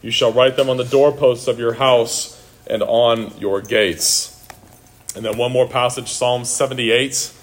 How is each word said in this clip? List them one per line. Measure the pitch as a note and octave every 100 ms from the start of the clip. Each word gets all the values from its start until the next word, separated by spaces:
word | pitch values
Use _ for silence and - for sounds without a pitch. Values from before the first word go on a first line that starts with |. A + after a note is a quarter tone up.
You | A2+
shall | A2 A#2+
write | A2+ C3 C3+
them | C3+
on | B2+
the |
doorposts | B2 C3+ C#3+ C#3+ C3+ A#2+ -
of | A#2+
your | A#2
house | A#2 C3+ B2 A#2 - - - - - -
and | A2
on | - A#2 A#2+ A2+ A2 -
your | G2+ G2
gates." | G#2 A2 G2+ - - - - - - - - - _ _ -
And | - A2
then | A2
one | A#2+
more | B2+ A#2+
passage, | B2+ B2 B2+ A#2+
Psalm | - B2 B2 A#2+
seventy-eight. | - C3+ B2+ A#2 A#2 C3+ C3+ - -